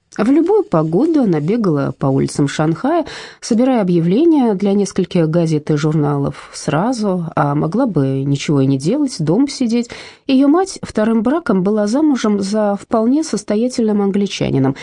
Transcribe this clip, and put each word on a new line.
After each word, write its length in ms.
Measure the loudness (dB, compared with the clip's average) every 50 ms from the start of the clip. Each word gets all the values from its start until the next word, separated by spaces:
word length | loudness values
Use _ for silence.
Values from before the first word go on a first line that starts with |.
| _ _ -6 -2
В 120 | 0 2
любую 340 | 2 2 2 2 2 0 0
погоду 580 | 0 0 0 0 0 0 0 0 2 2 2
она 180 | 2 2 0 0
бегала 540 | 0 -2 -2 0 0 0 0 0 -2 -4 -4 -4
по 100 | -2 0
улицам 380 | 0 0 0 -2 0 -2 -2
Шанхая, 600 | -2 -2 -2 -2 -2 -2 -2 -2 0 0 0 -2 -4 -8 -16 -16 -18 -18 -12
собирая 400 | -4 -2 0 2 2 2 2 2
объявления 720 | 2 2 2 2 2 2 2 4 4 4 4 4 4 2
для 220 | 2 0 0 0 2
нескольких 560 | 2 0 0 -2 -2 -2 0 0 0 2 2
газет 400 | 2 2 2 2 0 0 0 0
и 60 | 0
журналов 760 | 0 0 0 0 0 0 0 0 -2 -2 -4 -6 -8 -14 -18
сразу, 760 | -16 -10 -6 -2 -2 0 0 -2 -2 -2 -2 -2 -2 -2 -4 -4 -2
а 200 | -2 0 0 0
могла 320 | 0 -2 -2 0 0 -2
бы 360 | 0 0 0 0 0 0 -2
ничего 380 | -2 -2 -2 -2 0 0 0 2
и 60 | 2
не 100 | 2 2
делать, 400 | 0 0 0 0 0 0 -2 -4 -2
дома 280 | -2 0 2 2 0 0
сидеть. 400 | -2 -2 -2 0 0 -2 -2 -4 -8 -16 -18 -20 -20 -10 _
Ее 220 | 0 2 4 4 4
мать 300 | 4 4 2 0 -4 -10
вторым 400 | -12 -6 -2 -2 0 2 2 0
браком 400 | 0 0 0 0 0 0 0 0
была 240 | 0 0 0 0 0
замужем 540 | 0 0 2 2 2 2 0 0 0 0 0
за 360 | -2 -2 -2 -2 0 0 -2 -4
вполне 460 | -4 -2 -2 0 2 2 2 0 0
состоятельным 800 | -2 -4 -6 -4 -2 -2 0 -2 -2 -2 0 0 0 0 0
англичанином. 760 | 0 0 0 0 -2 -2 -2 -4 -2 -2 0 0 0 0 -2 -4